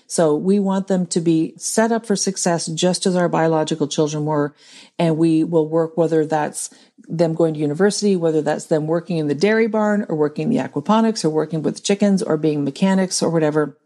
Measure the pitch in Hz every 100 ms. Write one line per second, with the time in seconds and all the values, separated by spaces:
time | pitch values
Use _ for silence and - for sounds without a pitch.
0 | - - 156 151 180 208 196 190 190 185
1 | 175 180 165 160 165 - - - 226 226
2 | - 196 196 190 185 170 170 160 180 180
3 | 196 180 175 160 165 160 156 160 143 -
4 | 151 151 151 151 147 - - - - -
5 | 170 156 165 160 160 170 151 165 160 175
6 | 160 160 151 156 151 - - - _ _
7 | - 165 165 160 165 151 147 156 202 -
8 | 202 185 165 156 147 151 - 156 151 170
9 | 165 165 147 143 202 220 226 214 208 208
10 | - 156 190 - 156 - 117 143 170 220
11 | 226 220 160 156 160 160 165 - - 202
12 | 202 190 - 156 156 147 143 - 190 190
13 | 185 - 165 165 151 151 151 -